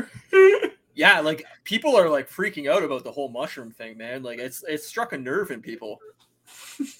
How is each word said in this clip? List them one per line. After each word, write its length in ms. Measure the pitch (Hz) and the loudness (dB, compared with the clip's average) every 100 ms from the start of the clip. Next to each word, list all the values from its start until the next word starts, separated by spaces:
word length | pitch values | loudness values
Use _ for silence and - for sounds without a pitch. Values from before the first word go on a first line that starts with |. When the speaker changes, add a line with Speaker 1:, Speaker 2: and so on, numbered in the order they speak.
| - - - | -10 -14 2
Speaker 1:
<laughs> 400 | 381 381 415 - - _ | 8 8 8 0 -6 _
Speaker 2:
Yeah, 260 | - 175 180 | 2 4 4
like, 240 | 156 156 - - | 0 -4 -10 -20
people 320 | - 226 302 | -6 -2 4
are, 140 | 240 170 | 4 4
like, 200 | 143 131 | 2 -4
freaking 400 | - 202 160 143 | -6 -6 -4 0
out 140 | 185 | 0
about 220 | 151 131 | 0 -4
the 80 | 120 | -8
whole 160 | 139 135 | -10 -8
mushroom 420 | 120 - - 113 | -8 -10 -10 -16
thing, 260 | 113 113 110 | -16 -18 -14
man. 280 | 117 131 | -12 -10
Like, 160 | 123 117 | -10 -10
it's, 240 | 127 - 165 | -12 -12 -8
it's 180 | 151 | -8
struck 280 | - 220 226 | -8 -8 -6
a 40 | 147 | -8
nerve 360 | 127 170 202 | -4 -4 -4
in 100 | 117 | -10
people. 380 | 117 113 110 - | -12 -14 -14 -16
Speaker 1:
<laughs> 40 | - _ _ _ _ - - - 277 - | -20 _ _ _ _ -20 -20 -12 -12 -12